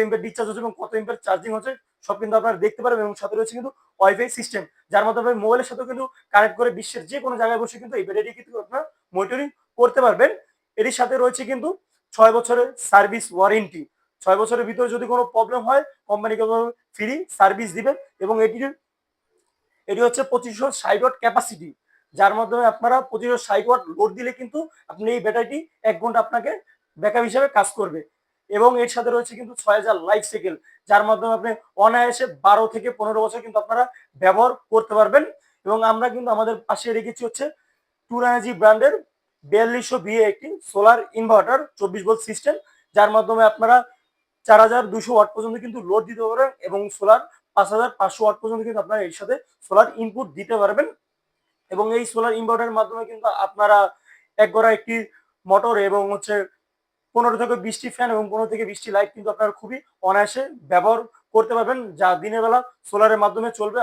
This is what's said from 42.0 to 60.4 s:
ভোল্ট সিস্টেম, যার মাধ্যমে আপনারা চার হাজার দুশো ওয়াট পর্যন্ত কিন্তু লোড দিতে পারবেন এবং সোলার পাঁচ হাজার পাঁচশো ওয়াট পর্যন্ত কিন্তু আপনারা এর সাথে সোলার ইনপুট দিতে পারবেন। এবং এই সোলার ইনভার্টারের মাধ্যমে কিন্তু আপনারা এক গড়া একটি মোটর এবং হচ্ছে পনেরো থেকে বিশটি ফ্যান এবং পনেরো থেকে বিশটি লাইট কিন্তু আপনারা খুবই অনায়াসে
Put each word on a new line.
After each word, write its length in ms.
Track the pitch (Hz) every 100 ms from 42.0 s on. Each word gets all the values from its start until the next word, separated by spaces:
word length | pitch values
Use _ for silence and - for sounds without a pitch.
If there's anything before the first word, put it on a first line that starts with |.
| 190
ভোল্ট 140 | 220 220
সিস্টেম, 260 | 214 285 - - _ _ 208
যার 140 | 208 220
মাধ্যমে 280 | 202 226 220
আপনারা 260 | 220 226 247 233 _ _ _ _ _ -
চার 120 | 214 220
হাজার 180 | 240 214
দুশো 180 | 220 220
ওয়াট 160 | 226 208
পর্যন্ত 220 | 220 226 226 233
কিন্তু 140 | 233 180
লোড 140 | 214 220
দিতে 120 | 226 220
পারবেন 220 | 233 269 - 185
এবং 120 | 196 202 -
সোলার 240 | 202 233 - _ _ -
পাঁচ 120 | 196
হাজার 160 | 214 247 -
পাঁচশো 220 | 190 -
ওয়াট 140 | 214 202
পর্যন্ত 200 | 220 226 226
কিন্তু 160 | 214
আপনারা 160 | 175 214 180
এর 60 | 160
সাথে 160 | 202 269 - _ -
সোলার 220 | 196 220 226
ইনপুট 260 | 226 208 202 147
দিতে 180 | 196 226
পারবেন। 260 | 202 208 415 - _ _ _ _ _ _ _
এবং 140 | 190 220 233
এই 60 | 233
সোলার 260 | 233 233 226
ইনভার্টারের 380 | 226 233 233 220
মাধ্যমে 260 | 214 226 226
কিন্তু 160 | 220 220 196 196
আপনারা 320 | 202 208 208 - - _ _ _ -
এক 60 | 214 214
গড়া 140 | 226 214
একটি 180 | 226 226 208 _ _ _ 185
মোটর 300 | 196 233 208 196
এবং 140 | 202 196
হচ্ছে 220 | 202 214 208 190 _ _ _ _ _ _ 233
পনেরো 220 | 233 220
থেকে 140 | 240 233 208
বিশটি 220 | 214 247 -
ফ্যান 140 | 240 220
এবং 80 | 208
পনেরো 200 | 214 220
থেকে 120 | 220 214
বিশটি 180 | 208 226 202
লাইট 140 | 208 220
কিন্তু 140 | 208
আপনারা 180 | 208 214 202
খুবই 180 | 214 262 - _ 185
অনায়াসে 360 | 202 208 254